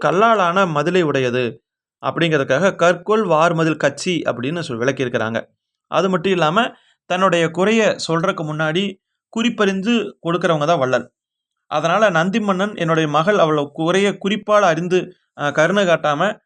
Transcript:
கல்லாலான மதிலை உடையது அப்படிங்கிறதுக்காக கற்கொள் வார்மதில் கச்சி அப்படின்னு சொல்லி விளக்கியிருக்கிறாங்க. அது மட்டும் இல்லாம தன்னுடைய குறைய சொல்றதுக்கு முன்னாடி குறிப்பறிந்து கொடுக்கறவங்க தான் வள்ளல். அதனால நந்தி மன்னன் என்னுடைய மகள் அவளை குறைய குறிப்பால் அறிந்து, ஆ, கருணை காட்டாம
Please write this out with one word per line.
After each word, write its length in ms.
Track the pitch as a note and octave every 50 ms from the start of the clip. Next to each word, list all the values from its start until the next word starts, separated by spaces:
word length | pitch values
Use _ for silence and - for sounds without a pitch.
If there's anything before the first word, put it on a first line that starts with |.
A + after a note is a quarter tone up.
| -
கல்லாலான 680 | D3 D#3 F#3 A3 A#3 A3+ G#3 F#3 E3+ F3 G3 G3 F3
மதிலை 300 | D#3 D3 D#3 F3+ F3+ F#3
உடையது 600 | E3+ D3 C3+ C3+ C3 B2 A#2+ B2+ B2 A2+ A2 - _ _ _ _ _ _ _ - -
அப்படிங்கிறதுக்காக 680 | C3 C#3 D3 E3 E3 D#3 C#3+ C3+ C3 C3 C#3+ F#3 G3 -
கற்கொள் 500 | - E3+ F3 F3+ F3 E3+ - G#3+ A3 G#3+
வார்மதில் 520 | F#3 D#3+ D3+ E3 F3 E3+ E3 D#3+ D#3+ D#3
கச்சி 440 | D#3 - C#3+ C#3 - - F#3 F3 D#3 -
அப்படின்னு 340 | - B2 A#2+ A#2+ C3+ E3 F3
சொல்லி 260 | D#3 - B2 A2+ A#2+
விளக்கியிருக்கிறாங்க. 600 | C3+ C#3 - C3+ B2 A#2+ A#2 A2 A2 A2+ A2+ - _ _ _ _ _ _ _ _
அது 220 | - - D3+ F3+ F#3+
மட்டும் 220 | F#3 F3 D#3+ G3
இல்லாம 400 | F#3+ E3+ D#3+ D3+ E3+ A3 A#3+ - - _ _ _ _ _ _
தன்னுடைய 440 | - F3 F3+ F#3+ F#3+ E3+ E3+ E3 D#3+
குறைய 460 | E3 F3 F#3+ G#3 A3+ A3+ G#3+ F#3 - - -
சொல்றதுக்கு 360 | - D#3+ E3 E3 F3+ E3+ F3+ D#3+
முன்னாடி 520 | D3+ D3+ D3+ D#3+ D#3 D#3+ F3+ G#3 A3+ F#3+ _ _ _ _ _ _
குறிப்பறிந்து 920 | _ - A3+ A3+ A#3+ A#3 - G#3 G3 F#3+ F#3+ F#3 A3+ A#3+ A#3 - - - _ -
கொடுக்கறவங்க 420 | E3 E3+ F3 F3 F3 E3 D3+ D3
தான் 140 | D3+ F3 D#3
வள்ளல். 320 | C3 B2+ B2+ A#2+ A#2+ - _ _ _ _ _ _ _ _ _ _ _
அதனால 440 | - - D#3 D3+ E3 F3 G#3 A3 G#3
நந்தி 300 | F3 D#3+ E3+ G3 F#3+ A#3
மன்னன் 360 | G#3+ G3+ F#3+ F3+ G3 G#3 G#3
என்னுடைய 340 | - E3+ D#3+ D#3+ D#3+ D#3+ D3+
மகள் 280 | D3 D3+ D#3+ G3+ G#3
அவளை 320 | G3 E3 D#3 D#3 D3 C#3+ C#3+ -
குறைய 440 | - D#3+ E3 F3+ F#3+ G3+ G3+ -
குறிப்பால் 460 | - - G3 G#3+ G#3 - - G#3+ G#3 G3+
அறிந்து, 500 | F3 D#3+ D#3 F3 F3 F#3 F#3 - - - _ _ _ - -
ஆ, 120 | D3 C#3+
கருணை 340 | C#3 D#3 D#3 E3 G3 G#3 G3+
காட்டாம 540 | F3 E3 D#3 D#3 D3+ D3 D3 F3+ G#3 G#3+ - _